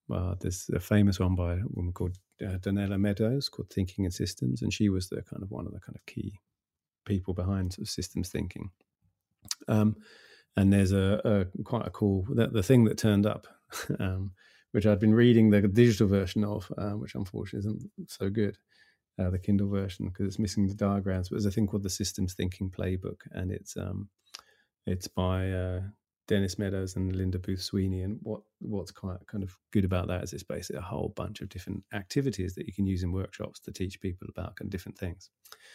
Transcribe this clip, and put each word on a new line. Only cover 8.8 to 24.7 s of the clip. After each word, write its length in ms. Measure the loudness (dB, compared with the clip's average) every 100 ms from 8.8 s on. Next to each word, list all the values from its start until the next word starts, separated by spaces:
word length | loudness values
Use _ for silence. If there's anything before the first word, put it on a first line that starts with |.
| _ _ _ _ _ _ -10 -8 0
Um, 280 | 4 4 0 -10 -20 -20 -20 _ 4
and 160 | 6
there's 200 | 6 6
a, 560 | 4 4 2 4 2 2 -4
a 60 |
quite 240 | -4 -4 -4
a 40 |
cool, 360 | 0 2 2 2
the, 200 | 2 2
the 140 | 2
thing 220 | 6 8
that 140 | 8 4
turned 280 | 4 4 4
up, 200 | 0 -8 _ _
<laughs> 260 | -10 -6 -4
um, 340 | -2 -2 -6 -10 _ _ _
which 140 | 2 4
I'd 140 | 6
been 140 | 6
reading 360 | 8 8 10 8
the 120 | 8
digital 440 | 6 6 6 6 4
version 360 | 4 2 -2
of, 260 | -2 -4 -6 -6
uh, 140 | -6
which 220 | -6 -8
unfortunately 560 | -8 -8 -8 -8 -4 -4
isn't 400 | -6 -10 -14 -14
so 200 | -6 -2
good, 280 | 0 0 -2 _ _ _ _ _ -4
uh, 120 | -2
the 80 | 0
Kindle 300 | 2 2 2
version, 420 | -2 -4 -6 -8
'cause 160 | -4 -4
it's 120 | -2
missing 280 | -2 0 0
the 80 |
diagrams, 540 | 2 0 2 0 -2 -2
but 80 | -2
there's 100 | 0
a 40 |
thing 160 | 2 0
called 160 | 0
the 80 | -4
Systems 440 | -4 -4 -4 -4
Thinking 360 | -2 -6 -4 -8
Playbook, 520 | -4 -4 -4 -6 -10 -12
and 180 | -8 -6
it's, 260 | -6 -8 -8
um, 320 | -6 -6 -10 _ _ -20 _ _ _